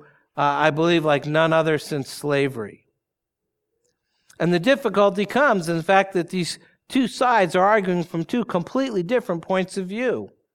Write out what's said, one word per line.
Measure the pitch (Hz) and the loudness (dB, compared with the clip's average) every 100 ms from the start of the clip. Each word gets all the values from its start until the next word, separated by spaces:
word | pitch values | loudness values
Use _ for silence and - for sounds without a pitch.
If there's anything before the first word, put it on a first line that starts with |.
| - _ _ - | -8 _ _ -2
uh, | |
I | 143 143 156 | 0 2 0
believe, | 147 165 170 | 2 2 2
like | 156 143 143 | 2 0 0
none | 156 165 | 0 2
other | 160 160 151 | 2 2 -2
since | - 147 127 | -4 -8 -8
slavery. | - 147 139 139 123 101 - _ _ _ _ _ _ _ _ _ _ _ _ _ _ _ - | -8 -2 0 0 -4 -12 -14 _ _ _ _ _ _ _ _ _ _ _ _ _ _ _ -4
And | 165 | 0
the | 175 | 2
difficulty | 196 269 226 196 202 185 202 | 2 0 0 2 2 2 -2
comes | 240 285 208 165 | 2 2 2 0
in | 165 | -4
the | |
fact | 156 190 190 | 2 2 2
that | 190 165 | -2 -4
these | 185 160 - _ _ _ | -4 -4 -8 _ _ _
two | 262 247 | 0 0
sides | - 254 226 180 | 0 2 4 2
are | 185 | 4
arguing | 190 220 185 175 | 4 4 2 -2
from | 160 165 | -2 -6
two | 165 247 - | -4 -4 -2
completely | 180 - 254 269 202 | -4 -4 -4 -2 -2
different | 170 247 226 170 | -2 -2 -2 -6
points | - 190 180 196 | -2 -2 -2 -6
of | 185 | -8
view. | 214 254 127 98 _ _ | -4 -4 -4 -6 _ _